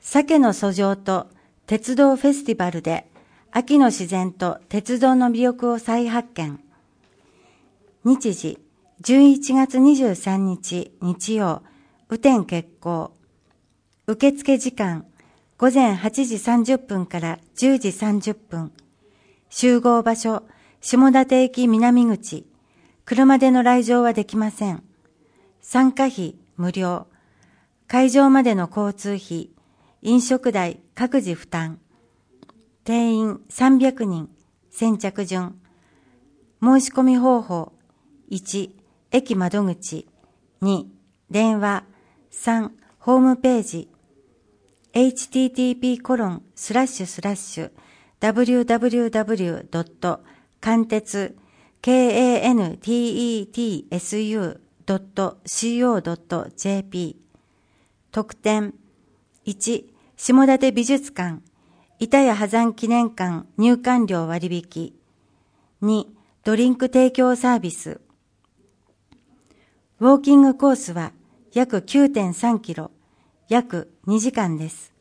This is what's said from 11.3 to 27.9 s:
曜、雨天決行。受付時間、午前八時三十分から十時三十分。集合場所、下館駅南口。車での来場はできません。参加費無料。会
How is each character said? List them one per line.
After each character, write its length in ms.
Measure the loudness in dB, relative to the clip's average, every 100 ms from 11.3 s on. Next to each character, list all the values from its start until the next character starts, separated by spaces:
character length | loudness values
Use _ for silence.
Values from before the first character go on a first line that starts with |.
| -4
曜、 260 | -2 -4 _ _ _ _ _
雨 100 | 0
天 260 | 2 2
決 240 | 0 -6 -8 _
行。 320 | -8 -6 -8 _ _ _ _ _ _ _ _ _ -8
受 260 | 0 2
付 260 | 0 0 0
時 140 | 0
間、 340 | -4 -4 -4 -10 _ _ _ _ _
午 140 | 2
前 240 | 4 2
八 320 | 2 -4 -2 -4
時 120 | -4
三 260 | 0 0
十 140 | 2 -2
分 280 | -2 -8 -6
か 140 | -6
ら 180 | -8 -10 _
十 240 | -2 2 2
時 140 | 0
三 260 | -4 -2 -2
十 160 | -2
分。 380 | -8 _ -12 -12 _ _ _ _ _ _ _ _
集 280 | -2 2 4
合 240 | 4 2
場 140 | 0 -2
所、 280 | -4 -6 -8 _ _ _
下 320 | -2 4 6
館 300 | 6 4 4
駅 260 | 2 2 2
南 380 | 4 4 4 4
口。 400 | 0 -6 -14 -16 _ _ _ _ _
車 340 | -6 4 6 6
で 120 | 6
の 120 | 4
来 220 | 4 2
場 180 | 2 2
は 100 | 2
で 120 | -2
き 120 | -4 -4
ま 140 | -4
せ 220 | -4 -8
ん。 100 | -8 -12 _ _ _ _ _ _ _
参 320 | -4 2 2
加 120 | 2 -2
費 300 | -2 -10 -10 _ -8
無 160 | -6
料。 340 | -2 -4 -4 -8 _ _ _ _ _ _ _
会 220 | _